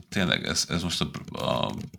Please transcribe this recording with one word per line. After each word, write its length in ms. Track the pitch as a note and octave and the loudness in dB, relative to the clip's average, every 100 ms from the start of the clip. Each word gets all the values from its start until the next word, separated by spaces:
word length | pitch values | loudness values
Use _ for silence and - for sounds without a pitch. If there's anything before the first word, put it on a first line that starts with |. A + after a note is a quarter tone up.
| - | -4
Tényleg 360 | G#2 F2+ G1+ - | 2 4 4 2
ez, 180 | - - | 0 2
ez 140 | F2 | 0
most 180 | F2 - | 0 0
a, 440 | D2+ - - - - | 0 -2 -8 -2 0
a 260 | - - - - | 2 0 -4 -8